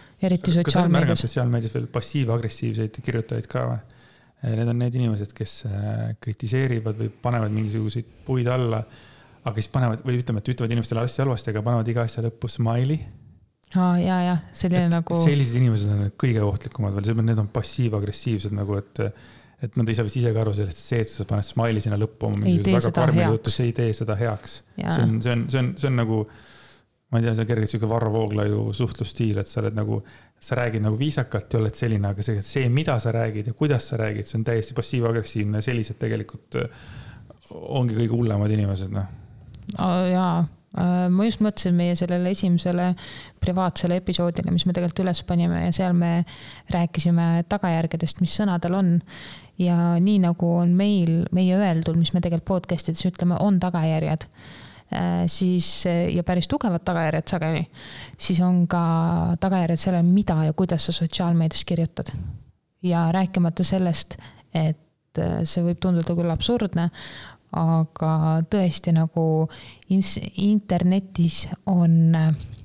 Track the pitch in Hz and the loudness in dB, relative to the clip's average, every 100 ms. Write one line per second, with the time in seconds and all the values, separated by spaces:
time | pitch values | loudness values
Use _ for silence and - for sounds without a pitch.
0 | - _ 190 180 185 170 170 180 175 170 | -20 _ 0 2 2 2 4 2 4 4
1 | 143 - 113 127 123 117 113 123 120 123 | 4 2 0 0 0 0 -2 -4 -4 -4
2 | - 143 117 117 113 - 117 110 110 - | -4 -2 0 0 -2 -4 -4 -2 -4 -4
3 | 127 113 - 117 - 123 123 117 - - | -4 -4 -4 -6 -4 -4 -2 -4 -8 -20
4 | - _ _ _ 117 110 117 120 123 127 | -20 _ _ _ -4 0 0 0 0 0
5 | 117 104 104 - 107 - 110 101 104 110 | 0 -2 -4 -8 -10 -8 -6 -4 -4 -4
6 | 110 107 113 - 107 127 131 113 110 107 | -4 -6 -8 -6 -2 0 0 0 -2 -4
7 | 107 - 123 120 107 107 107 110 107 120 | -6 -4 -2 0 0 -2 -2 -2 -4 -6
8 | - - - 131 120 127 117 110 - - | -8 -12 -4 -2 0 0 0 -2 -6 -14
9 | - - - - 120 107 - 135 120 113 | -20 -20 -20 -10 -6 -4 -2 0 0 0
10 | 131 123 123 107 - 123 117 120 110 113 | -2 -2 -2 -4 -4 -4 -2 -2 -2 -2
11 | 120 - 135 117 113 107 117 120 113 117 | -2 0 -2 -2 -4 -2 0 0 0 0
12 | 113 - 117 - 117 - 117 120 131 156 | -2 -2 -4 -4 -6 -2 0 2 0 -2
13 | - - - - _ _ - 185 180 175 | -6 -18 -20 -20 _ _ -4 0 2 4
14 | 180 185 180 170 - - 185 180 170 170 | 2 2 2 0 -4 -4 0 2 2 2
15 | 165 170 165 143 123 123 123 107 101 104 | 0 2 4 4 2 2 2 2 0 0
16 | 101 - 131 110 101 95 - - 98 101 | -2 0 0 2 0 -2 -6 -4 -4 -2
17 | 104 113 113 110 104 117 - - 120 107 | -2 0 2 2 0 -2 -4 -2 0 0
18 | 104 - 123 104 101 101 101 101 - - | -2 -4 -4 -2 -2 -4 -2 -4 -4 -4
19 | 107 - - - - _ 117 123 113 113 | -4 -6 -18 -20 -20 _ -6 -2 0 0
20 | 107 127 120 113 110 101 95 - - 117 | -2 0 0 2 0 0 -4 -6 -4 -2
21 | - - 98 104 - - 117 107 107 101 | -2 -4 -2 -2 -2 -2 0 0 0 0
22 | 110 - 113 101 185 170 - 185 170 170 | -2 -2 -4 0 2 2 4 2 2 2
23 | 160 156 - - 113 - 120 120 117 107 | 4 4 4 2 0 0 0 0 -2 -2
24 | 104 104 117 104 - - - - 110 - | -2 -2 -2 -4 -8 -16 -14 -8 -2 2
25 | 113 113 120 117 120 131 123 - 139 123 | 2 2 0 0 0 0 -2 -2 0 0
26 | 110 110 104 - - - - - _ _ | 0 0 -2 -8 -20 -20 -20 -20 _ _
27 | _ 113 117 110 110 113 104 107 110 113 | _ 0 2 0 0 0 0 0 0 0
28 | 110 110 107 104 104 104 110 101 92 - | 0 0 0 0 0 0 -2 -2 -4 -4
29 | - - 110 104 - 113 107 110 107 107 | -6 -2 -2 -2 -4 -4 -4 -2 -2 -4
30 | - - - _ - 123 120 110 107 107 | -6 -18 -20 _ -6 -4 -2 0 0 0
31 | 151 139 120 104 - 117 107 - 120 104 | 0 -2 -2 -4 -2 0 0 -2 -2 0
32 | 101 101 110 104 - 139 123 131 156 120 | 0 -2 -4 -4 -4 -2 2 2 0 0
33 | 120 113 113 107 110 - 151 127 - 113 | 0 -2 -2 -4 -6 -2 0 0 -2 -4
34 | 107 107 - 110 110 113 110 120 - 127 | -4 -4 -4 -4 0 -2 -2 -6 -4 0
35 | 117 113 107 110 104 107 113 120 107 - | 0 0 -2 -2 -2 -2 -2 -2 -4 -4
36 | 113 110 104 - _ 123 - - - - | -4 -4 -6 -14 _ -6 -6 -10 -20 -18
37 | - - - - - 80 - 135 123 110 | -18 -20 -20 -20 -20 -14 -4 -2 0 0
38 | 113 117 113 104 107 107 98 95 95 101 | 0 2 2 2 2 2 0 -2 -4 -6
39 | 98 - - - - - - - 185 180 | -6 -10 -20 -20 -20 -16 -12 -4 0 0
40 | 180 180 180 170 156 - _ - 175 180 | 2 0 2 0 0 -4 _ -2 0 2
41 | 180 185 226 - 214 - 185 175 175 175 | 2 2 2 2 0 0 0 2 2 0
42 | 175 180 180 196 190 175 180 175 180 180 | 0 0 0 0 2 2 2 0 0 -2
43 | - - - - - 185 180 - 175 180 | -8 -18 -20 -6 -2 0 0 0 0 0
44 | 185 180 175 170 175 175 180 175 175 - | 0 0 0 -2 0 0 0 0 -2 0
45 | 180 170 - 170 170 170 175 165 180 175 | -2 -2 0 0 2 0 0 0 2 2
46 | 170 170 - - - - - 175 170 160 | 2 0 -2 -8 -20 -14 -4 -2 0 0
47 | 170 170 170 170 170 202 180 165 165 165 | 2 4 4 2 0 -2 0 0 -2 -2
48 | 165 - 175 - 208 175 170 190 180 170 | -4 -2 -2 0 0 0 0 2 2 2
49 | - - - - - - 175 170 170 170 | 0 -10 -18 -20 -10 -2 2 4 4 4
50 | 190 208 175 170 170 170 175 180 208 202 | 4 4 4 2 2 4 4 4 4 2
51 | 165 165 - 180 185 185 196 160 165 165 | 2 2 2 2 4 4 2 2 2 2
52 | 160 180 170 165 - 185 - 170 - 165 | 2 2 0 -2 0 -2 -2 -4 -2 -2
53 | 180 - 175 170 208 185 180 170 160 156 | -2 0 0 2 2 2 2 0 0 0
54 | 156 156 - - - - - - - - | 0 -2 -6 -20 -20 -20 -20 -20 -8 -4
55 | 175 175 175 - 185 180 - - 180 170 | -2 0 0 0 0 2 0 -2 0 0
56 | 175 175 170 180 - 294 220 170 - 170 | 0 0 0 0 0 -2 0 -2 -2 -2
57 | 156 156 - 175 160 160 - - - - | 0 -2 -2 -2 0 -2 -4 -10 -18 -18
58 | - - - 175 180 180 175 175 165 165 | -18 -8 -2 2 4 4 2 2 2 2
59 | 165 170 170 170 190 190 170 165 190 175 | 2 0 0 0 0 0 0 0 0 2
60 | 170 196 196 156 156 156 185 160 - 160 | 4 4 2 2 0 0 0 0 -2 -2
61 | 165 - 170 170 160 - - 165 165 - | -2 0 0 2 2 0 -2 -2 -2 -4
62 | - - - - - _ _ _ 180 170 | -8 -8 -10 -12 -18 _ _ _ 0 2
63 | 165 190 185 180 170 170 175 190 180 156 | 2 2 2 2 2 2 0 2 0 0
64 | - - - - _ 160 156 156 _ _ | -4 -12 -18 -20 _ 0 0 0 _ _
65 | _ 170 170 170 160 175 170 170 185 170 | _ -4 -2 -2 -2 0 0 0 0 2
66 | 165 170 170 160 - 240 196 170 170 - | 2 0 0 0 0 0 0 0 -2 -4
67 | - - - - _ 165 165 165 160 - | -12 -16 -18 -20 _ 0 2 2 0 -2
68 | 160 160 160 160 165 208 180 - 175 160 | 0 2 2 2 0 0 0 0 2 2
69 | 160 165 160 160 160 - - - - 190 | 2 2 2 2 0 -4 -20 -12 0 0
70 | 190 - - - 202 214 - 175 175 196 | 2 -2 -4 0 2 2 2 2 4 2
71 | 190 175 170 - - - - 180 170 165 | 0 0 2 0 -4 -6 0 4 6 6
72 | 165 160 160 151 - - | 6 4 2 0 -4 -16